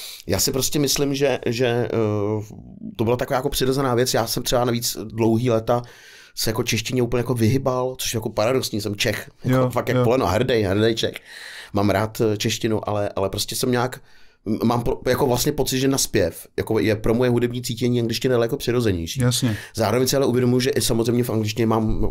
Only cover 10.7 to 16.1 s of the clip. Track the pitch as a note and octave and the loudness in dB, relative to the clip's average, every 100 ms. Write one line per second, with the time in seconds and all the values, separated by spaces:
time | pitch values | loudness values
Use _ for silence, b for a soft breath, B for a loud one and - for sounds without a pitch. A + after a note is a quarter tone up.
10.7 | G2+ A2+ A#2 A2 - B B B B B | 2 2 2 -2 -6 B B B B B
11.7 | G2 G#2 F#2+ A2 - A2+ G#2 A#2 G#2+ A#2 | 0 2 2 0 0 0 0 -2 -2 0
12.7 | G#2+ - G#2 G#2 - G2 G2+ - G#2+ B2 | -2 -2 -2 -2 -2 -2 -2 -6 -2 0
13.7 | B2 B2 - b b b b G2 A2 A2+ | 2 0 -4 b b b b -4 0 2
14.7 | A#2+ B2 A2 B2+ B2 C#3+ B2 D3+ D3 B2+ | 2 0 -2 0 0 2 2 0 0 0
15.7 | C3 C3+ C3+ - | 0 0 0 0